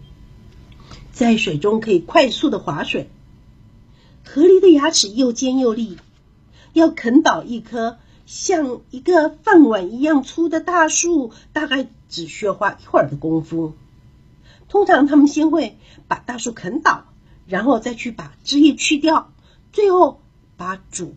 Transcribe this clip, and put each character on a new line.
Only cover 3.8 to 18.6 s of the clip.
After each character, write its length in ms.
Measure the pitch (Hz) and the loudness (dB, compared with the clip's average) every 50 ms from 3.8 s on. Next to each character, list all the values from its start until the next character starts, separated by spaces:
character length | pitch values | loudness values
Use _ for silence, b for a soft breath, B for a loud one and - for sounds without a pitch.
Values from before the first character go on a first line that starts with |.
| - b b b b b b b b | -20 b b b b b b b b
河 200 | - - 269 311 | -8 -2 2 4
狸 180 | 370 381 370 | 6 6 6
的 100 | 381 370 | 6 6
牙 180 | 320 285 277 320 | 6 6 4 0
齿 200 | 320 - - 196 | 0 0 -2 -2
又 240 | 202 233 269 247 233 | -2 -2 -2 -2 -2
尖 260 | - 269 254 254 262 | -2 -4 -2 0 0
又 140 | 262 233 214 | 0 0 -2
利， 240 | 233 226 202 175 - _ _ _ _ _ _ _ _ _ b b b b b | -2 -6 -8 -10 -16 _ _ _ _ _ _ _ _ _ b b b b b
要 180 | b 320 320 320 | b 2 2 2
啃 340 | 320 - - 233 240 311 320 | 2 -2 -4 2 4 4 4
倒 200 | 320 - 320 - | 4 0 0 -6
一 160 | - 240 220 | -10 -12 -12
颗 380 | - - 233 247 226 226 233 b b b b b b | -12 -10 -8 -6 -6 -6 -8 b b b b b b
像 540 | - - - - - 381 320 294 254 240 226 - _ | -20 -16 -10 -4 -2 -2 -2 -2 -4 -6 -10 -12 _
一 120 | - 254 | -20 -8
个 300 | - 349 359 330 302 311 311 - _ | -2 2 2 2 2 2 -4 -6 _
饭 220 | 440 403 339 285 233 | 4 6 6 6 6
碗 240 | 220 196 180 180 | 4 -2 -4 -8
一 80 | 226 247 | -6 -4
样 240 | 277 302 320 277 262 | -2 0 0 0 -2
粗 240 | - - - 330 320 | -4 -6 -4 -4 -2
的 140 | 320 320 | -2 -4
大 260 | 311 349 349 349 320 311 | -4 -2 0 0 2 2
树， 440 | - - 339 339 349 302 254 226 B B B B | 0 -2 -2 0 0 0 0 -2 B B B B
大 160 | _ 202 208 196 | _ -8 -4 -4
概 220 | 262 277 254 - - _ _ _ | -4 -4 -4 -6 -12 _ _ _
只 180 | - 170 170 | -14 -14 -12
需 200 | 151 - - 214 | -12 -12 -6 -4
要 80 | 202 190 | -4 -4
花 180 | - 208 196 - - | -2 -4 -4 -4 -6
一 40 | - | -12
会 140 | - - - | 0 0 0
儿 100 | 175 139 | 0 0
的 80 | 147 143 | -4 -8
功 260 | - 160 160 160 156 | -4 -4 -4 -4 -4
夫。 300 | - 165 165 165 156 151 - _ _ _ _ _ - _ _ _ _ _ b b b b b b _ | -6 -6 -6 -6 -8 -10 -16 _ _ _ _ _ -20 _ _ _ _ _ b b b b b b _
通 160 | - 403 403 | 0 0 2
常 220 | - 359 262 277 277 | 4 4 2 2 4
他 100 | 294 294 | 4 4
们 100 | 285 294 | 4 4
先 240 | - 302 302 311 | 2 0 -2 0
会 260 | 294 330 - - - b b b b b b _ | 0 -2 -2 -4 -8 b b b b b b _
把 120 | - - | -10 -10
大 180 | - - 247 233 | -8 -12 -12 -10
树 160 | - 240 226 | -10 -10 -10
啃 280 | - - 185 226 311 | -10 -12 -8 -8 -2
倒， 220 | - - - - - _ _ _ b b b b _ - | -2 -2 -2 -2 -8 _ _ _ b b b b _ -8
然 180 | 185 185 214 | -6 -2 0
后 140 | 269 269 220 | 0 0 0
再 140 | - 247 240 | -2 -6 -10
去 180 | - - 240 226 | -8 -10 -12 -12
把 200 | - - - - _ _ | -12 -18 -20 -20 _ _
枝 160 | - 226 285 | -4 2 4